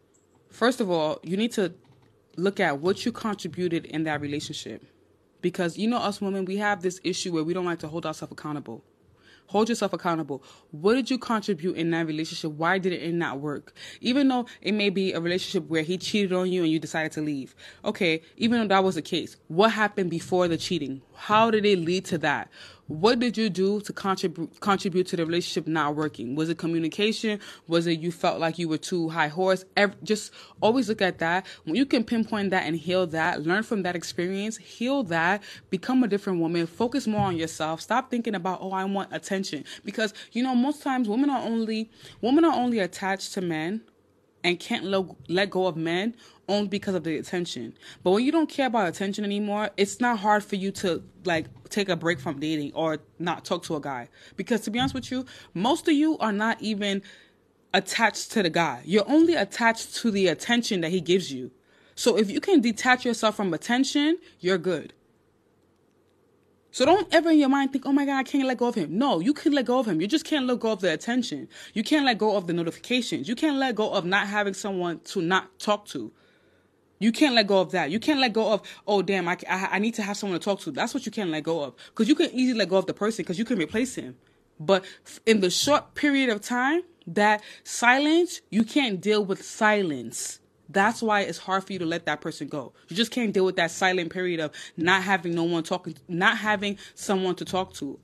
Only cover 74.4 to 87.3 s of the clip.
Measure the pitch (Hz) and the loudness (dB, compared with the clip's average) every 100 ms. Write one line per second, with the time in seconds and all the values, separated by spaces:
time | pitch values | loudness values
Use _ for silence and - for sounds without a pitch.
74.4 | 202 196 208 190 175 165 - 202 165 190 | -2 -4 -4 -4 -4 -6 -6 -2 2 2
75.4 | - - - 208 208 143 110 - _ _ | 0 -4 -2 -2 -4 -10 -10 -14 _ _
76.4 | _ _ _ _ _ - 214 226 302 233 | _ _ _ _ _ 0 0 4 4 4
77.4 | 202 196 165 180 147 208 294 285 262 214 | 4 4 2 0 -2 -2 0 2 2 2
78.4 | 214 202 - - - 202 185 190 170 175 | 2 0 -2 -10 0 2 2 0 -2 -4
79.4 | - 185 190 190 214 226 202 202 202 170 | -4 -4 -2 0 0 -2 -4 -4 -4 -2
80.4 | 202 196 - 131 220 277 220 226 185 156 | -2 -4 -4 -4 -4 -4 -6 -4 -4 -4
81.4 | 160 165 139 - - - 226 302 294 247 | -2 -4 -4 -10 -8 0 2 4 2 2
82.4 | 254 226 185 190 185 - 208 220 175 175 | 2 2 2 2 2 0 -2 -2 -4 -4
83.4 | 226 226 151 220 254 - 127 127 _ _ | -2 -2 0 -2 -2 -4 -12 -14 _ _
84.4 | _ - 151 190 - - - - - 214 | _ -4 2 2 2 -14 -20 -2 2 4
85.4 | 185 - - 294 - - 294 277 254 208 | 4 2 2 2 0 -2 2 2 2 0
86.4 | - 247 262 330 359 _ - 165 208 | -2 0 2 0 -2 _ -6 2 4